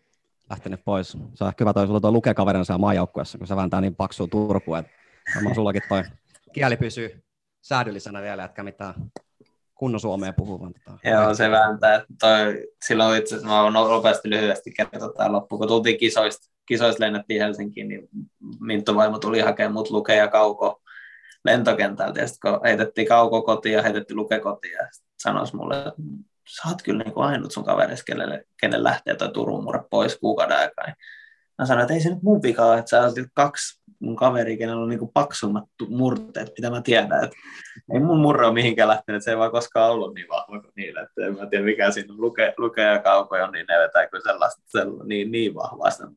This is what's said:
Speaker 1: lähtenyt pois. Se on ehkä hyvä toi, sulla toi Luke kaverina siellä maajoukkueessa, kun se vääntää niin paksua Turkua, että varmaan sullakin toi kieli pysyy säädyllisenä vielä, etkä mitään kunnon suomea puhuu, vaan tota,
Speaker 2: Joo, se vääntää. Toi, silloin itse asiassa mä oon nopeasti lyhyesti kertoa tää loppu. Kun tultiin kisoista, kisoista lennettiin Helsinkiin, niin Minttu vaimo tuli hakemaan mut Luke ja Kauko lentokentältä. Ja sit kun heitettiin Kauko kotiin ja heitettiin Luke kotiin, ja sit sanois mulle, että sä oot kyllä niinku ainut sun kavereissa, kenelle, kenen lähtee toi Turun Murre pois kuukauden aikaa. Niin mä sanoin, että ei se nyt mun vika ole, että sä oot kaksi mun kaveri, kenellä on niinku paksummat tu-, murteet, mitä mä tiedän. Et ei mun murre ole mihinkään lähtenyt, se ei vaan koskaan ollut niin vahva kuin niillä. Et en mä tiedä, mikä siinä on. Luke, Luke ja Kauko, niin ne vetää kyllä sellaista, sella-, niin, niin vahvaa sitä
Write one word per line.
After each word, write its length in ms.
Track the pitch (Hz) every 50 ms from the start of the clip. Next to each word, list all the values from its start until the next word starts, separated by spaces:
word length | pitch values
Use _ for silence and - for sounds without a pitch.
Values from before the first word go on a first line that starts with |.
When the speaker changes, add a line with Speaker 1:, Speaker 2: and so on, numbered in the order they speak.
| _ _ _ _ _ _ _ _ _ -
Speaker 1:
lähtenyt 300 | 101 - - 95 95 - _
pois. 320 | - 101 95 92 - - - - - -
Se 100 | - 101
on 40 | 95
ehkä 160 | - - 117
hyvä 80 | 104
toi, 140 | 101 101 101
sulla 140 | 98 104 107
toi 120 | 98 107
Luke 220 | 113 117 - 123 104
kaverina 300 | - 98 101 92 92 90
siellä 140 | - 92 90
maajoukkueessa, 600 | 101 104 98 90 90 - - - - - - -
kun 80 | 92
se 100 | 92 98
vääntää 240 | 98 92 87 95 92
niin 140 | 95 98 85
paksua 320 | - 98 - - - 98
Turkua, 520 | 82 - 107 107 104 98 95 - - 80 82
että 140 | 80 - _ _ _ _ _ _ _ - -
varmaan 200 | 101 107 104 123
sullakin 280 | 113 107 101 95 101 - -
toi 140 | 101 95 92 - - _ _ _ _ _ _ _ -
kieli 200 | 143 139 131 120
pysyy 460 | 120 127 113 - 120 113 107 - - _ _ _ _ _ _ _ _
säädyllisenä 600 | _ - 139 127 117 110 104 98 - 104 101 101
vielä, 220 | 101 101 101 95 90
etkä 180 | 92 - -
mitään 320 | 101 101 - - 101 95 92 - 107 110 - - - _ _ _ _ _ _ _ _ _ _
kunnon 260 | _ 135 127 117 104
suomea 320 | - 107 92 98 95 95
puhuu, 280 | 92 - 98 104 95 87
vaan 120 | 92 90
tota, 360 | 90 - _ 98 98 - - 117
Speaker 2:
Joo, 260 | 110 107 107 107 104
se 160 | 104 110 110
vääntää. 540 | 110 110 110 107 107 104 110 107 107 107 - - - -
Toi, 460 | - 110 110 107 107 104 104 - - - - _ -
silloin 340 | - 120 110 113 110 110 110
itse 160 | 107 - 117
asiassa 200 | 113 110 110 107
mä 80 | 107
oon 100 | 107 107
nopeasti 580 | 107 110 113 110 113 113 113 110 104 - - 107
lyhyesti 400 | 107 107 107 104 95 - - -
kertoa 420 | - - 107 - - 104 104 -
tää 200 | - - 107 101
loppu. 260 | 104 101 104 - 107 104
Kun 100 | 110 107
tultiin 300 | 117 117 110 117 110 -
kisoista, 540 | 117 110 - 113 107 104 104 - _ _ _ _ _
kisoista 380 | - 120 113 120 117 107 - 110
lennettiin 380 | 107 104 104 104 - 110 104
Helsinkiin, 460 | 107 107 101 101 104 104 104 107 104 104
niin 200 | 101 98 92 _ - 104 101 - _ _ - 113 117 117
Minttu 340 | 113 113 107 104 104 - 104
vaimo 240 | 104 107 107 107 107
tuli 220 | 101 107 110 110
hakemaan 320 | 110 107 104 - 107 107
mut 180 | 107 110 110 107
Luke 260 | 110 107 104 - 110
ja 120 | 107 104 104
Kauko 540 | - 107 107 104 104 - 101 101 - - _ - - - - - - - - - - _ -
lentokentältä. 760 | - 117 120 110 120 107 - 101 98 101 - 101 104 - -
Ja 80 | - -
sit 100 | - -
kun 180 | - 101 104 - -
heitettiin 440 | 117 113 107 110 - - 113 110 107
Kauko 340 | 117 117 117 107 113 113
kotiin 320 | 110 113 110 107 - 110 107
ja 80 | 107
heitettiin 340 | 104 110 104 104 104 - 107
Luke 240 | 107 107 - 110 107
kotiin, 320 | - 101 98 - - 87
ja 160 | 82 - - -
sit 120 | - _ _ _ _ -
sanois 320 | - - 104 98 - - -
mulle, 240 | - - - 139 139
että 140 | 139 147 - - 151 147 139 139 - _ _ _ _ -
sä 200 | - - - 165
oot 140 | - 185
kyllä 220 | - - 104 107 113
niinku 160 | 113 - -
ainut 320 | 135 143 143 123 - -
sun 120 | - - -
kavereissa, 400 | - - - - - - - -
kenelle, 400 | - - - - - 76 - - _ _ -
kenen 240 | - - - 57 58
lähtee 300 | 60 - - - - -
toi 180 | - - -
Turun 320 | - - 113 - - - 104
Murre 160 | - - 101 - _
pois 280 | 107 113 110 104 - -
kuukauden 400 | - 107 104 - - - - 69
aikaa. 280 | 73 - - - -
Niin 100 | - - - - - - - - _ _ _ _ _ _ -
mä 80 | 131
sanoin, 160 | 127 127 120
että 120 | 120 - 160
ei 60 | 165
se 100 | 156 170
nyt 120 | 185 175
mun 200 | 185 202 208 156
vika 240 | - 123 113 - 117
ole, 120 | 117 113 117
että 100 | 117 -
sä 120 | 117 120
oot 140 | 123 123 117 127 127 127 _
kaksi 460 | - 143 143 - - - - - _ _ _ _ _
mun 160 | - 117 113
kaveri, 400 | - 127 131 127 120 113 113 110
kenellä 260 | 110 113 113 117 117
on 60 | 117 117
niinku 220 | 120 110 120 117 -
paksummat 500 | 147 143 - - - - 104 104 107 104 - _
tu-, 100 | - 117 104
murteet, 600 | 113 123 131 127 123 107 - - - - 107 - -
mitä 140 | - 117 120
mä 100 | 120 120
tiedän. 440 | - - 117 110 101 104 73 67 -
Et 60 | - - - - - - - - - - - - -
ei 80 | - 127
mun 200 | 147 170 170 156
murre 260 | 151 147 143 127 120
ole 80 | 113 113
mihinkään 340 | 117 120 120 107 113 110 107
lähtenyt, 360 | 110 - - - 104 104 104
se 60 | 120
ei 80 | 113 113
vaan 120 | 113 113
koskaan 400 | 113 117 117 - - 113 113 113
ollut 240 | 117 110 98 95 -
niin 140 | 90 87 -
vahva 320 | - - - - 104 104
kuin 120 | - _ _
niillä. 260 | 101 98 80 78 80
Et 240 | - - _ 98 95
en 100 | 98 101
mä 100 | 95 104
tiedä, 180 | 101 - 101 101
mikä 260 | 107 107 104 98 101
siinä 240 | 101 107 98 104 104
on. 60 | 107
Luke, 340 | 113 117 117 - 110 98 - -
Luke 240 | 120 113 - 113
ja 160 | 107 107 104 101
Kauko, 380 | - 98 98 98 98 - 98
niin 300 | 92 92 92 92 82 80
ne 120 | - 85 85
vetää 280 | 82 82 - 87 82
kyllä 160 | - - 92
sellaista, 400 | 92 104 98 82 85 - - - _
sella-, 380 | _ - 107 98 101 - - -
niin, 280 | 107 104 101 101 110
niin 220 | 113 117 113 104 98
vahvaa 360 | - - - - - - -
sitä 180 | - - - - -